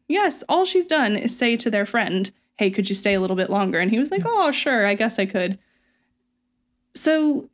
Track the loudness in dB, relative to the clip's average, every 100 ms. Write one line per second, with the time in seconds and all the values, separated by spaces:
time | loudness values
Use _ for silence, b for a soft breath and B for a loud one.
0 | -4 0 0 -2 -2 0 2 0 2 2
1 | 2 0 -2 0 0 0 0 -2 -2 -2
2 | -2 -2 -4 -8 _ -2 -2 0 -2 0
3 | 0 0 0 -2 0 0 0 0 0 0
4 | 0 -2 0 2 2 0 0 2 2 2
5 | -2 -2 -2 -2 -2 -4 _ _ _ _
6 | _ _ _ _ _ _ _ _ _ -4
7 | 0 2 2 0 -2